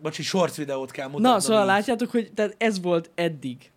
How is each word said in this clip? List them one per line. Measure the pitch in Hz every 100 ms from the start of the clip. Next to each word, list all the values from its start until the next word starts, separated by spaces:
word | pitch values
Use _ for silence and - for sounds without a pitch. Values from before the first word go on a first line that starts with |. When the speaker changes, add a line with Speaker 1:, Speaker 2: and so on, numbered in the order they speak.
Speaker 1:
bocsi, | 156 160
shorts | 147 190 160
videót | - 139 135 131
kell | - 135
mutatnom | 147 247
Speaker 2:
Na, | 214
szóval | 202 220
Speaker 1:
így. | 196
Speaker 2:
látjátok, | 202 214 233 240
hogy | 240 214
tehát | - 208 -
ez | 220 190
volt | 175 170 165
eddig. | - 170 147 131 123 -